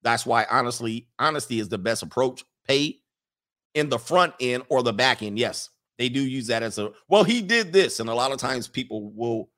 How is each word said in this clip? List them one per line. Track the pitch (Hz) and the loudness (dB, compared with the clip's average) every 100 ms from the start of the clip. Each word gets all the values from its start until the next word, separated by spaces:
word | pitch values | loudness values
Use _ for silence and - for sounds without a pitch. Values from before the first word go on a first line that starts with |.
That's | 117 117 | 0 0
why, | 117 117 107 | 2 0 2
honestly, | 120 123 120 117 113 _ - | 0 0 -4 -6 -6 _ -2
honesty | 143 151 - 113 | 0 0 -4 -4
is | 101 | -4
the | 104 | -4
best | 101 113 | -2 -4
approach. | 82 - 131 123 - _ - | -4 0 0 -2 -20 _ 0
Pay | 139 151 - _ _ _ _ _ _ _ | 0 0 -6 _ _ _ _ _ _ _
in | 151 151 | -2 0
the | 120 | -2
front | - 175 170 - | 2 2 2 0
end | 127 123 123 | -2 -2 0
or | 135 | 0
the | 117 | 0
back | 107 127 117 | 2 2 2
end." | 107 104 | -4 -2
Yes, | 113 - - _ _ - | -4 -4 -14 _ _ -4
they | 123 | -2
do | 135 | 0
use | 135 131 | -2 -4
that | 117 113 | -2 -2
as | 113 107 | -2 -4
a, | 104 - _ | -8 -8 _
"Well, | 196 | 4
he | 190 240 | 6 2
did | 190 233 190 | 0 0 4
this." | 185 151 - | 4 4 0
And | 113 | -4
a | |
lot | 117 131 | 0 0
of | 135 | -2
times | 127 127 110 | -4 -4 -6
people | - 127 110 104 | -8 -6 -8 -10
will | 107 117 113 - | -6 -4 -4 -6